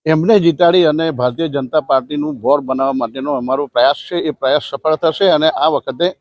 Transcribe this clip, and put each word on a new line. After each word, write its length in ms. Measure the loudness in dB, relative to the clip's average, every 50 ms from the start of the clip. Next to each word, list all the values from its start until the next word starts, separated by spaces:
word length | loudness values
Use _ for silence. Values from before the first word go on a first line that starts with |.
| _
એમને 320 | 0 0 2 4 4 4 4
જીતાડી 460 | 4 2 2 4 2 4 4 4 2
અને 260 | 2 2 0 -2 -2
ભારતીય 380 | -2 0 -2 -2 0 -2 -4 -2
જનતા 320 | -2 -4 -4 0 -2 -2
પાર્ટીનું 600 | 0 2 0 0 0 -2 -6 -6 -4 -6 -6 -4
બોર્ડ 240 | 0 0 0 0 0
બનાવવા 280 | -4 -2 -2 0 -2 0
માટેનો 400 | -2 -4 -4 -6 -8 -6 -4 -4
અમારો 340 | -4 -2 -2 -2 -2 -4
પ્રયાસ 300 | -2 0 2 2 2 2 -2 -6 -6 -6
છે. 40 |
એ 140 | -4 -4 -4
પ્રયાસ 320 | -2 0 0 2 2 0 -2
સફળ 320 | -4 -10 -4 -2 -2 -2
થશે 340 | 2 0 -2 0 2 2 2
અને 200 | 2 2 2 0
આ 200 | 0 0 0 0
વખતે 460 | 0 0 -2 -6 -4 -2 -2 -2 -2 -6